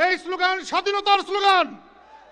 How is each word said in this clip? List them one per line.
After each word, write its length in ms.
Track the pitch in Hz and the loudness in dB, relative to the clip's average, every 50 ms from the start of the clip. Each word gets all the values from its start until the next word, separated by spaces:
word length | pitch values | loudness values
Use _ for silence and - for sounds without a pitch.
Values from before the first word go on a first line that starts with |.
| 330 | 0
এই 100 | 370 359 | 0 0
স্লোগান 460 | - - 339 370 339 359 370 381 381 302 | -2 -4 -6 -4 -2 0 0 0 -4 -6
স্বাধীনতার 560 | - 302 359 370 403 403 403 403 403 403 392 | -4 -4 -2 -2 -2 -2 -2 2 2 2 2
স্লোগান, 560 | - 349 381 403 392 392 381 359 320 240 - - - - - - - - - - - - | 0 -2 -4 0 2 4 4 4 2 0 -6 -14 -20 -20 -20 -20 -20 -20 -20 -20 -20 -20